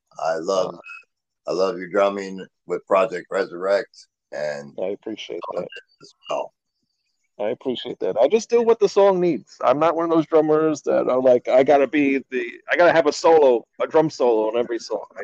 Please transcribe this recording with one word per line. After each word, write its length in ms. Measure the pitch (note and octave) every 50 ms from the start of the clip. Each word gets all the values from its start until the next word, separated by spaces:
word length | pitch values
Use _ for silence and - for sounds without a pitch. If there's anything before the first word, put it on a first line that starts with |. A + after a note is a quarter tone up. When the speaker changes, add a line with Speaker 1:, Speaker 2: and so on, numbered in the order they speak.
| _ _ _ -
Speaker 1:
I 160 | D2 D#2 D#2+ D#2+
love, 360 | E2 F#2 F#2+ F#2 F#2 - E2+
Speaker 2:
Uh, 760 | E2+ - - - - - _ _ _ _ _ _ _ _ -
Speaker 1:
I 20 | D#2+
love 240 | F2 F#2+ F#2+ F2 F2
your 100 | F#2 F2+
drumming 580 | D#2+ G2+ G2 G2+ G2 G2+ F#2+ F#2+ F#2+ F#2+ F2+ - _ _ _
with 200 | - F2 F2 - -
Project 400 | G2+ F#2+ F#2+ F2 F2+ F2 D#2+ -
Resurrect, 760 | F2+ - - - F2 E2+ F#2 G2 G2+ G2 F#2 - _ - - _ _ _ _ _
and 420 | - C#2+ D2+ D2+ D2 C#2+ C#2+ C#2+ - -
Speaker 2:
I 60 | F#2 F#2
appreciate 520 | G2+ - - A2+ G#2+ - - - - F2 - - -
that. 140 | F2+ F2+ - - - - _ _ _
Speaker 1:
as 120 | - - _ _ _ -
well. 240 | D2 C#2 - - _ _ _ _ _ _ _ _ _ _ _ _ _ _ _ _ _ -
Speaker 2:
I 100 | G#2 G#2
appreciate 500 | B2 - - C#3 A#2+ - - A#2+ - -
that. 160 | - F#2 F2+ G#2
I 80 | B2 D3
just 220 | G3+ A3+ - -
do 120 | A#3 A#3+
what 180 | A#3 A3+ A3+ -
the 100 | G3+ F#3+
song 300 | - G#3 G3 G3+ F#3+ F3+
needs. 380 | F3+ F3 D3 A2 - _ - - -
I'm 160 | A#2+ B2+ D3
not 160 | D#3 E3 D#3
one 100 | E3 E3+
of 60 | E3
those 160 | E3 E3 D3+ -
drummers 540 | E3 D#3 D3+ D3+ D3+ D3+ D#3+ D#3 D3+ C#3 -
that 260 | - C3+ C3 B2+ B2
are 100 | B2 B2+
like, 260 | C3 C3 B2+ A#2+ - A2+
"I 160 | A#2+ B2+ C#3
gotta 240 | C3+ D3 C#3+ C#3 B2+
be 320 | - D3+ C#3+ C#3 C#3 C3+ A#2+ _
the, 220 | C3 B2 A#2 A#2 A#2+ - _ -
I 40 | C3+
gotta 180 | D3+ F3 E3+ D3
have 140 | E3 D3 D3
a 60 | C#3+
solo, 520 | - - E3 E3 D#3 D3 C3 A#2+ A2 - _ _ -
a 60 | B2 C3+
drum 220 | A#2+ D#3+ D#3 D#3
solo 380 | - - C3+ B2 A#2 A2 G#2+ A2
on 80 | A2 A#2+
every 200 | B2 A2+ A#2 A#2
song." 260 | - - A2+ G2 - - _
I 60 | A2+